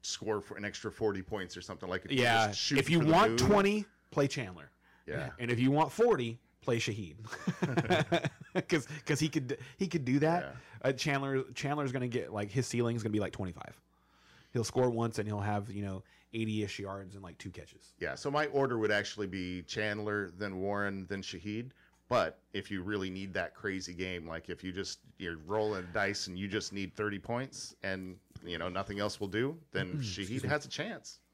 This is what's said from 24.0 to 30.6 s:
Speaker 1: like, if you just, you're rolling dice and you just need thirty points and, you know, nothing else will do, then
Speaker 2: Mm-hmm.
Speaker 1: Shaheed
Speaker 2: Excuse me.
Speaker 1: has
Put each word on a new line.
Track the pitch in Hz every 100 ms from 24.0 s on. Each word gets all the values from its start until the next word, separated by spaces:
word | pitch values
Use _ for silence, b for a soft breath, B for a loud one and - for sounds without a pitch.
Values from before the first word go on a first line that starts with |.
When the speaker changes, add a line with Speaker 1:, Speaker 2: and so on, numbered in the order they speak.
| 92 90 82
Speaker 1:
like, | 82 -
if | 87
you | 92
just, | 90 92 - - -
you're | 90 80 78
rolling | 107 107 98 90
dice | 104 101 101 95
and | 90
you | 101
just | 90 -
need | 101 92 -
thirty | 107 101
points | - 120 131 - - -
and, | 98 95 92 90 _ - 87
you | 82
know, | 87
nothing | 90 98 101
else | 104 -
will | 101
do, | 107 135 165 -
then | - 92
Speaker 2:
Mm-hmm. | 151
Speaker 1:
Shaheed | 113 92
Speaker 2:
Excuse | 95 127
me. | -
Speaker 1:
has | 151